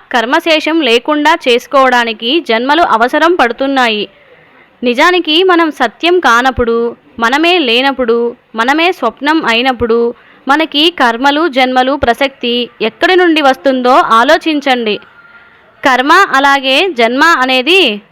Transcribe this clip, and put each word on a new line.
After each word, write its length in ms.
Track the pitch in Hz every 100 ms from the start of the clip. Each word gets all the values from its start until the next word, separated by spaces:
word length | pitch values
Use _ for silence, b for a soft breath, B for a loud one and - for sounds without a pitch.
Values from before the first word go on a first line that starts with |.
| -
కర్మశేషం 680 | 247 220 311 330 311 302 330
లేకుండా 580 | 262 233 277 294 294 330 277
చేసుకోవడానికి 960 | 233 - 285 262 247 233 220 233 330 269
జన్మలు 340 | 226 254 302
అవసరం 520 | 349 214 247 302 320
పడుతున్నాయి. 720 | 339 240 226 269 269 247 214 - b b b b b b _
నిజానికి 600 | 247 240 330 359 311 311
మనం 280 | 381 339 330
సత్యం 500 | 285 240 - 330 359
కానప్పుడు, 760 | 262 233 262 254 233 233 233 233 _ -
మనమే 400 | 226 277 339 359
లేనప్పుడు, 800 | 262 240 269 262 240 233 233 - _
మనమే 380 | 220 233 302 339
స్వప్నం 540 | 359 240 - 285 320 233
అయినప్పుడు 680 | 226 262 247 240 233 233 - b b -
మనకి 460 | 285 320 285 320 339
కర్మలు, 480 | 247 233 277 285 330
జన్మలు 480 | 254 254 254 254 285
ప్రసక్తి 760 | 254 233 277 277 240 240 233 -
ఎక్కడి 340 | 214 - 349 359
నుండి 240 | 359 311
వస్తుందో 540 | 277 262 277 262 247
ఆలోచించండి. 1040 | 277 349 226 254 330 320 294 277 247 220 196 - - _ B B B B _
కర్మ 280 | 285 247 277
అలాగే 760 | 349 381 269 277 277 262 269 381
జన్మ 320 | 247 233 254
అనేది 760 | 320 320 254 262 254 381 294 208 -